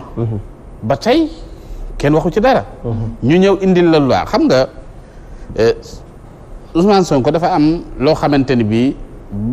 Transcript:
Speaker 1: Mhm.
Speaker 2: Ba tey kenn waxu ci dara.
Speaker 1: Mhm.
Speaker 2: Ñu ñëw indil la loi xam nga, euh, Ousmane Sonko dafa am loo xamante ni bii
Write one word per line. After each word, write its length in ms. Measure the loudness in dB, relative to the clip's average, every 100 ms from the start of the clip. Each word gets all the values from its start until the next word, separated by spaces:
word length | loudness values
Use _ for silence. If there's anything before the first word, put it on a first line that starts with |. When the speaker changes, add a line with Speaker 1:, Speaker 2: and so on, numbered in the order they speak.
| -6 -6
Speaker 1:
Mhm. 220 | -6 -6 -10 -18 -20 -12
Speaker 2:
Ba 140 | -4 -2
tey 320 | 2 2 2 -4 -16 -18 -16 -12 -12 -4
kenn 160 | 0
waxu 160 | 2 2
ci 100 | 2
dara. 240 | 2 2 -2 -8
Speaker 1:
Mhm. 100 | -6 -6 -6 -4
Speaker 2:
Ñu 120 | 2 4
ñëw 200 | 4 4
indil 280 | 2 4 4
la 80 | 4
loi 260 | 4 2 0
xam 180 | 0
nga, 240 | 2 2 0 -4 -20 -20 -20 -20 -20 -18 -10 0
euh, 140 | 0 0 -6 -18 -20 -20 -20 -20 -20 -18 -6
Ousmane 300 | 0 4 4
Sonko 260 | 2 2 2
dafa 220 | 0 0
am 260 | 2 2 0 -6 -2
loo 160 | 0
xamante 360 | 2 2 0 2
ni 80 | 0
bii 300 | 2 2 0 -2 -10 -18 -14 -8 -4